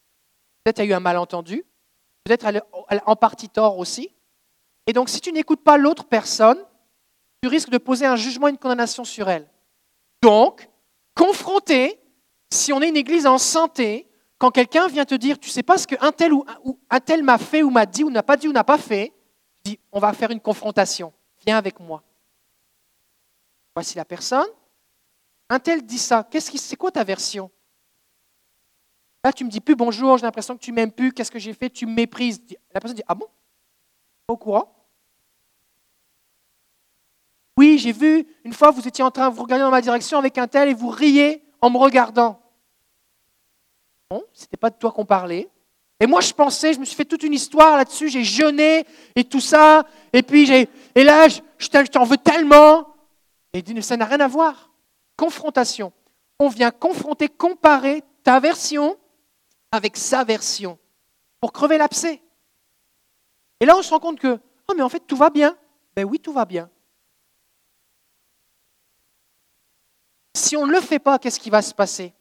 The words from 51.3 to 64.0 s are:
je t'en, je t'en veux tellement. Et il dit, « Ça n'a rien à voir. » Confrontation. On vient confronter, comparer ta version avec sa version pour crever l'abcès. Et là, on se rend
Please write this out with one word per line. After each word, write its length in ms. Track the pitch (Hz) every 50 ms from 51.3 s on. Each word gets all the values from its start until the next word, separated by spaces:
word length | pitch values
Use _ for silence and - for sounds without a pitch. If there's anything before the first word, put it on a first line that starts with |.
| - - - _ _ -
je 100 | - -
t'en, 160 | - 285 277
je 60 | - -
t'en 100 | 277 247
veux 140 | 226 277
tellement. 760 | - - 330 294 339 320 285 294 294 302 302 311 330 320 - - _ _ _ _ _ _ _ _ _ _ _ -
Et 60 | 180
il 20 | 170
dit, « 200 | 185 233 226 208
Ça 140 | - 247
n'a 80 | 233 220
rien 160 | 214 269 294
à 80 | 285 262
voir. » 420 | 247 302 330 311 269 _ _ _ _ _ _ _ _ _ _ _ _
Confrontation. 720 | - 302 339 - - - 302 - 269 247 - - - 202 180 _ _ _ _ _ _ _ _ _ -
On 100 | 285 277
vient 220 | 220 220 240 233
confronter, 580 | 233 - - 339 370 - - 294 294 - 302 294
comparer 760 | _ - - 349 370 - - 311 294 269 262 269 285 311 - _ _ _ -
ta 180 | 254 247 262
version 580 | 247 320 339 - - - 302 294 294 311 392 - _ _ _ _ _ _ _ _ _ _ _ _ _ - -
avec 240 | 220 190 208 -
sa 260 | - - - 262 254 254
version 560 | 220 220 208 - - - - 202 180 170 _ _ _ _ _ _ _ _ _ _ _ _ -
pour 120 | - 226 -
crever 260 | - 285 294 311 302
l'abcès. 440 | 302 - - - 330 339 302 - _ _ _ _ _ _ _ _ _ _ _ _ _ _ _ _ _ _ _ _ _ _ _ _ _ _ _ -
Et 60 | 233
là, 100 | 285 349
on 80 | 392 339
se 60 | -
rend 120 | 320 311